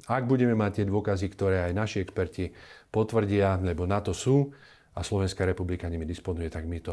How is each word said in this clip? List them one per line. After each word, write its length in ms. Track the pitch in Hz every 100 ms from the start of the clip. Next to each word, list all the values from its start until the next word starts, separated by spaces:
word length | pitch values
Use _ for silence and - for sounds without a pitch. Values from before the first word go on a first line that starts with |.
| -
Ak 160 | 127 120
budeme 320 | 131 123 110
mať 240 | 104 101
tie 40 | 98
dôkazy, 400 | 101 104 95 95
ktoré 400 | - 98 92 87
aj 40 | 92
naši 240 | 107 101
experti 480 | 90 - 90 - 87 - - - _
potvrdia, 720 | 110 110 113 101 101 98 92
lebo 240 | 92 82 90
na 160 | 101
to 160 | 101 87
sú, 320 | 123 143 139 - - - _ -
a 80 | -
Slovenská 400 | 101 92 - 92
republika 400 | 90 90 90 87
nimi 220 | 82 80
disponuje, 420 | 82 - 82 80
tak 160 | 80 82
my 160 | 82
to 100 | -